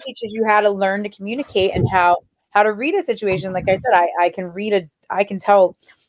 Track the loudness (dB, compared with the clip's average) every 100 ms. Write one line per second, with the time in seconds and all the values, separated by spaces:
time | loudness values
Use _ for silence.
0 | -6 -12 -8 -2 2 4 2 2 -2 -2
1 | -6 -10 -10 -10 -6 -2 -2 0 0 2
2 | 2 2 -2 _ _ 0 2 0 -2 -2
3 | -2 -4 -2 -2 -4 -4 -2 -2 2 2
4 | 2 2 -2 -2 -8 -8 -2 -2 -2 _
5 | -8 -4 -4 -4 2 4 4 0 _ _